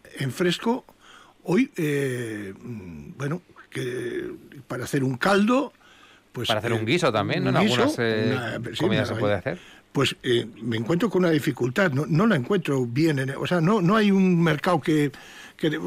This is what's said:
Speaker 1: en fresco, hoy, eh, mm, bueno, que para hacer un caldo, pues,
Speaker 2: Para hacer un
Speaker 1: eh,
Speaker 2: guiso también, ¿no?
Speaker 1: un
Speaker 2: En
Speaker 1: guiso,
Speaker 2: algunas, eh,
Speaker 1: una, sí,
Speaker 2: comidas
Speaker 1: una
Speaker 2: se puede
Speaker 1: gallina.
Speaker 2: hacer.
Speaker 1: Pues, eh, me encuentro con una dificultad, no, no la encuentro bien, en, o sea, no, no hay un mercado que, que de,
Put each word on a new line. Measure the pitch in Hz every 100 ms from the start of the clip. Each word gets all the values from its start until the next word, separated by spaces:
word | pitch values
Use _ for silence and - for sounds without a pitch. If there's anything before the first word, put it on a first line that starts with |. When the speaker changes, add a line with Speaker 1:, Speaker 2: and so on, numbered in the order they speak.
| - -
Speaker 1:
en | 135
fresco, | 120 180 170 233 254 - _ - - - _
hoy, | - 185 269 -
eh, | 156 143 139 123 117 107 98 95
mm, | 120 113 90 78 73 87
bueno, | 139 180 - - -
que | 131 127 127 120 - - - - 143 -
para | 123 120
hacer | 143
un | 131 127
caldo, | 185 196 208 254 277 - - - - - _
pues, | - 113
Speaker 2:
Para | 107
hacer | 113
un | 110
Speaker 1:
eh, | 107
Speaker 2:
guiso | 156 147
también, | 107 101 160
¿no? | -
Speaker 1:
un | 131
Speaker 2:
En |
Speaker 1:
guiso, | 208 123
Speaker 2:
algunas, | 269 302
eh, | 113 110 110 127 117 101
Speaker 1:
una, | 120 -
sí, |
Speaker 2:
comidas | - 107 101
Speaker 1:
una | 101
Speaker 2:
se |
puede | 104 101
Speaker 1:
gallina. | 131
Speaker 2:
hacer. | 175 - - _
Speaker 1:
Pues, | - 131 -
eh, | - 120 - -
me | - 113
encuentro | 117 170 226
con | 185
una | 180
dificultad, | 156 - 127 123 123 185
no, | 131 151
no | 160 226
la | 170
encuentro | 120 196 151 135 123
bien, | 120 160 139
en, | 139
o | 139 135
sea, | 180
no, | 160 220
no | 175 220
hay | 208
un | 196 185 175
mercado | 165 147 185 175
que, | 170 156 147 - - - - -
que | 165
de, | 156